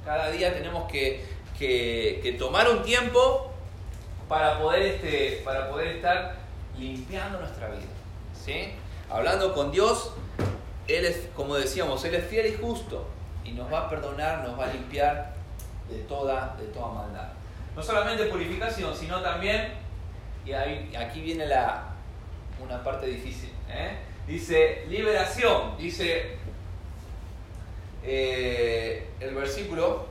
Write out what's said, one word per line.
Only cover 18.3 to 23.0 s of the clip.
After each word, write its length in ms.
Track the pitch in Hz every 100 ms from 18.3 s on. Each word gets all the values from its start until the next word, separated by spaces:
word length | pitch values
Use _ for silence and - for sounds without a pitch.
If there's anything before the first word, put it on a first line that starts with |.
| 185 170 - 226 220 170
sino 280 | - 160 185
también, 540 | 180 165 196 220 220 - - - - - - - -
y 60 |
ahí, 420 | 135 143 151 -
aquí 280 | 117 120 160
viene 240 | 160 165 151
la, 400 | 131 117 - - - - - - - - -
una 220 | 127 123
parte 220 | 135 135